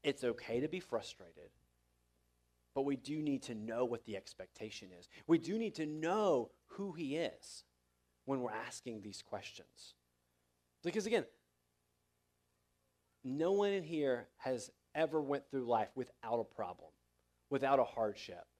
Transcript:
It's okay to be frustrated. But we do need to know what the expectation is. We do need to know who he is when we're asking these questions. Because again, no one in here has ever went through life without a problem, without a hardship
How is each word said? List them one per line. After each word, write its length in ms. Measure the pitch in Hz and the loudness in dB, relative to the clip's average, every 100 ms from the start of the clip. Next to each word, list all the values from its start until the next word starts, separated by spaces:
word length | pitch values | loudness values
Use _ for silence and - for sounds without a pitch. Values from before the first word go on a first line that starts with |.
It's 200 | 147 135 | -2 0
okay 360 | 123 117 - 117 | -2 -2 -2 -2
to 80 | 147 | -2
be 120 | 180 | -4
frustrated. 680 | - 117 - - 90 - - _ _ _ _ _ _ _ _ _ _ _ _ 139 | -4 -6 -6 -16 -20 -20 -20 _ _ _ _ _ _ _ _ _ _ _ _ -2
But 80 | |
we 140 | 139 135 | 0 -2
do 260 | 135 156 | -4 -2
need 180 | 151 135 | 0 -2
to 120 | - 113 | -2 -8
know 280 | 110 117 127 | -4 0 2
what 200 | 117 - | 0 -4
the 100 | 98 | -8
expectation 760 | - - 95 - 110 - 95 87 | -10 -16 -16 -10 -10 -10 -14 -18
is. 100 | - - - | -20 -16 4
We 140 | 165 | 4
do 180 | 127 220 | 4 -2
need 160 | 226 - | -2 -2
to 120 | 151 | -6
know 640 | 156 160 202 208 139 113 _ _ | -2 0 4 6 4 2 _ _
who 240 | - 202 | -8 -8
he 240 | 160 143 151 | -4 -4 -2
is 480 | 156 - - - _ _ _ _ _ _ - | -2 -6 -18 -18 _ _ _ _ _ _ -4
when 160 | 135 | -2
we're 100 | 123 | -2
asking 500 | 107 120 - 127 113 | -4 -8 -10 -8 -8
these 220 | 101 98 | -10 -12
questions. 720 | - 101 - - - - - - _ _ _ _ _ _ _ _ | -8 -8 -8 -16 -20 -20 -20 -20 _ _ _ _ _ _ _ _
Because 240 | 170 214 208 | -2 -2 2
again, 180 | 226 123 _ _ _ _ _ _ _ _ _ _ _ _ _ _ _ _ _ _ _ | 2 0 _ _ _ _ _ _ _ _ _ _ _ _ _ _ _ _ _ _ _
no 300 | 131 139 165 | -4 0 4
one 180 | 202 202 | 4 4
in 120 | 196 | 2
here 440 | 156 165 139 123 - _ | -2 0 2 2 -2 _
has 320 | 131 127 - _ _ | -2 -2 -4 _ _
ever 260 | 151 160 156 | 0 2 2
went 300 | 139 143 - | 2 -2 -2
through 160 | 135 120 | -4 4
life 240 | 113 107 131 | 4 4 -4
without 440 | 123 - 110 117 | -8 -8 0 0
a 40 | |
problem, 480 | 107 - 92 90 78 _ _ _ _ _ _ | 0 -6 -8 -8 -16 _ _ _ _ _ _
without 300 | 139 135 139 | 2 6 8
a 40 | |
hardship 640 | 120 - 110 101 - 87 - _ | 6 2 0 -2 -12 -14 -16 _